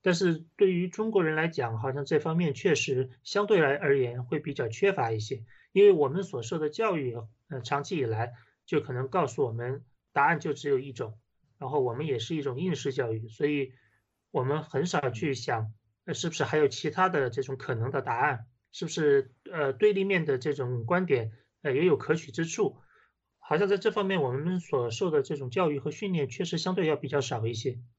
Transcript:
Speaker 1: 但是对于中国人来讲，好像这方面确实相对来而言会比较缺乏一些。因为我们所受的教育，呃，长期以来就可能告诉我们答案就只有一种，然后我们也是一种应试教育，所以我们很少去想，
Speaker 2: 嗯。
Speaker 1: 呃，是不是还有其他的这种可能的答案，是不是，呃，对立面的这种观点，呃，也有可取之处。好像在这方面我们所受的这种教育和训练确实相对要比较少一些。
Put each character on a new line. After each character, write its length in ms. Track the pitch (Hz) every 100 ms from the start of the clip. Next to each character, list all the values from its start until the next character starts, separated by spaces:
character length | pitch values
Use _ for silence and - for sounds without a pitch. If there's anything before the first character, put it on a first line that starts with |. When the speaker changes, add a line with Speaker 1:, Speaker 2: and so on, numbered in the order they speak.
Speaker 1:
但 120 | 190
是 320 | 170 185 160 - -
对 160 | 196
于 160 | 175 180
中 220 | 196 220
国 120 | 208
人 120 | 160 156
来 120 | 165
讲， 320 | 160 120 113
好 120 | 131
像 140 | 135 139
这 140 | 156
方 180 | 160 165
面 160 | 170
确 220 | 135 190 147
实 340 | - 127 127 -
相 240 | - 202 208
对 120 | 202
来 160 | 143 143
而 220 | 170 139
言 260 | 120 123
会 160 | 123 151
比 140 | -
较 140 | 139 117
缺 240 | 113 196
乏 200 | 185 117
一 80 | 110
些。 240 | 107 127 - - _
因 120 | 196
为 80 | 202
我 160 | 175 139
们 140 | 165
所 180 | 190 127
受 180 | 113 170
的 100 | 151
教 260 | - 220 170
育， 200 | 127 117 113 _ _
呃， 120 | 135
长 220 | - 143
期 140 | 143 175
以 80 | 120
来 280 | 110 120 - _ _ -
就 160 | 156
可 120 | -
能 140 | 123 135
告 200 | 185 143
诉 180 | - 127
我 60 |
们 320 | 113 120 143 - _ _
答 100 | - 147
案 140 | 165
就 140 | 165
只 160 | 135 147
有 100 | 135
一 140 | 143
种， 240 | 131 113 110 _ _ _ _
然 120 | 131
后 120 | 147
我 120 | 123
们 120 | 117 156
也 140 | 123
是 160 | - 160
一 60 |
种 180 | 139 127
应 160 | 185 147
试 180 | 143
教 200 | 131 120
育， 140 | 110 113
所 180 | - 147
以 260 | 147 127 - _ _ _ _ _
我 120 | 147
们 200 | 131 151
很 220 | 160 135 175
少 240 | 165 139
去 240 | 110 160
想， 300 | 135 - 120
Speaker 2:
嗯。 100 | 107 - _ _ -
Speaker 1:
呃， 80 |
是 140 | 160 170
不 80 | 165
是 80 |
还 140 | 143 156
有 100 | 143
其 240 | - 151
他 180 | 151 185
的 220 | 170 127
这 100 | 113
种 160 | 131 131
可 160 | -
能 160 | 117 117
的 100 | 143
答 160 | 120 117
案， 300 | 147 120 - _ _
是 140 | - 165
不 40 |
是， 420 | 175 151 139 135 _ -
呃， 220 | 170 139
对 180 | 127 214
立 120 | 196
面 200 | 196 185
的 140 | 147 131
这 160 | 151
种 320 | 139 123 123 113
观 220 | 180 180
点， 240 | 131 110 - _ _
呃， 100 | 147
也 100 | 131
有 140 | 175 143
可 160 | -
取 180 | 160 139
之 140 | 147 165
处。 320 | - 180 - _ _ _ _ _ _
好 180 | - 160
像 100 | 196
在 100 | 196
这 120 | 214
方 160 | 208 190
面 160 | 190
我 100 | 131
们 280 | 131 160 185
所 320 | - 135 120
受 180 | 113 190
的 140 | 156
这 120 | 135 143
种 140 | 127
教 220 | 190 175
育 80 | 143
和 100 | 156
训 240 | 147 202
练 160 | 175 135
确 160 | - 175
实 140 | 165
相 160 | 185 185
对 100 | 160
要 100 | 143
比 120 | 135
较 140 | 143
少 260 | 127 120 113
一 80 | 113
些。 240 | 131 120 -